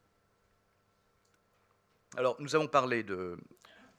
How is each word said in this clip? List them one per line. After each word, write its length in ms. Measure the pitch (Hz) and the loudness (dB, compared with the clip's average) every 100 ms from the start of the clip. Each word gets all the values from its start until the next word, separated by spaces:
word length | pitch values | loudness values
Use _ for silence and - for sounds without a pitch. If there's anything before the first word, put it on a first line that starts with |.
| _ _ _ _ _ _ _ _ _ _ _ _ _ _ _ _ _ _ _ _ _ - | _ _ _ _ _ _ _ _ _ _ _ _ _ _ _ _ _ _ _ _ _ 0
Alors, 200 | 127 117 | 0 0
nous 160 | 143 156 | 0 0
avons 120 | 151 | 2
parlé 340 | 143 127 117 | 2 2 0
de, 360 | 104 92 90 87 - - - - - | -2 -4 -6 -8 -14 -20 -20 -20 -20